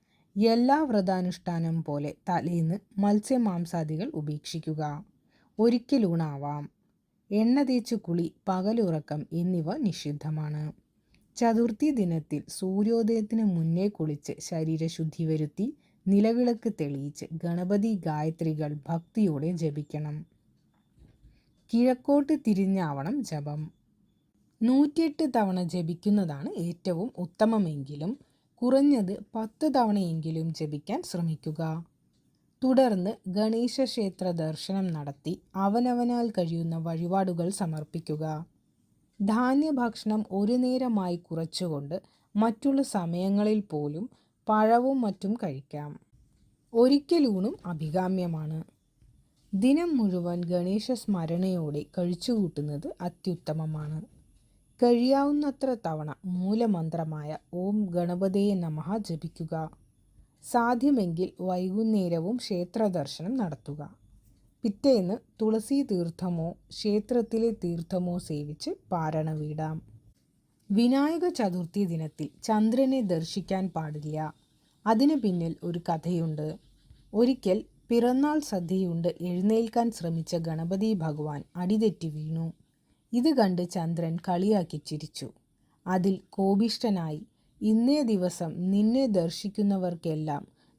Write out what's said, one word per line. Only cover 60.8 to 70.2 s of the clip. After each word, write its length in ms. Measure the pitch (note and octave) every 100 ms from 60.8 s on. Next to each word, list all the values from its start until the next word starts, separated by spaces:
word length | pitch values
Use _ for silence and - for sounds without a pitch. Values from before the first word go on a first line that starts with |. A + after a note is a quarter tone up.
| C#4 C4 F3+ E3 F#3 -
വൈകുന്നേരവും 960 | F3+ F3+ F#3 G3+ A3 G#3+ F3+ E3 E3+ B3
ക്ഷേത്ര 500 | - F3+ F3 A3 G#3+
ദർശനം 500 | F3 C#3 - F3 C4
നടത്തുക. 600 | F#3 C#3+ - D3 D3 - _ - _ _ _ _
പിറ്റേന്ന് 520 | A3+ G3+ C#4 A#3+ F3+ A3 - -
തുളസി 400 | A3 A3 G#3+ C#4
തീർത്ഥമോ 760 | C#4 F#3 E3 - F#3 E3+ E3 - _
ക്ഷേത്രത്തിലെ 800 | - G#3+ G#3 G#3 B3 A3+ A3+ A3+
തീർത്ഥമോ 680 | A3+ F3 E3+ E3 F#3 F3+ F3+
സേവിച്ച് 520 | - D3+ D3 D#3 - G#4 _
പാരണ 400 | F3 D#3 D#3 D#3
വീടാം. 600 | D#3 D3+ D3+ D#3 D#3+ - - _ _